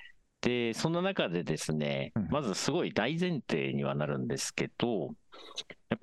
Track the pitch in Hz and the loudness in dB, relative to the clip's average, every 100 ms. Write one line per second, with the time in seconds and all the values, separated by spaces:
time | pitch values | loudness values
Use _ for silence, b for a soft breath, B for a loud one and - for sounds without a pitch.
0 | B B _ _ 117 123 117 110 160 170 | B B _ _ 0 2 0 0 0 2
1 | 185 190 131 87 - 156 - 76 73 69 | 0 0 0 0 0 -2 0 0 0 0
2 | - 113 87 143 123 90 - 160 117 - | -2 -2 0 0 0 0 0 2 2 2
3 | 117 165 180 151 - 151 135 139 139 143 | 2 2 0 0 0 0 2 0 0 2
4 | - 135 127 - - - 139 - 120 110 | 0 0 0 -2 -2 -2 -4 0 2 2
5 | 139 - _ B B B - - _ 113 | -2 -6 _ B B B -12 -18 _ 0